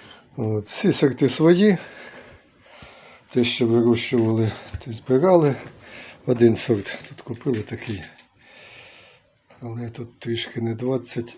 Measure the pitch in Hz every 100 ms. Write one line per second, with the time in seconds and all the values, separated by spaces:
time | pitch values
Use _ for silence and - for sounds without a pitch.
0 | - - _ - 110 107 104 - 196 147
1 | 147 120 135 - 156 175 214 180 - -
2 | - - - - _ _ _ - - -
3 | - - _ - 120 - 120 117 120 113
4 | - 123 113 110 110 - - - - 110
5 | - 131 180 175 147 123 - - - -
6 | - - - 120 117 110 - 110 98 -
7 | - - - 113 147 117 101 110 - 101
8 | 80 - _ _ _ - - - - -
9 | - _ _ _ _ - 120 113 120 113
10 | 120 - 120 117 - - 117 113 123 131
11 | 117 - 117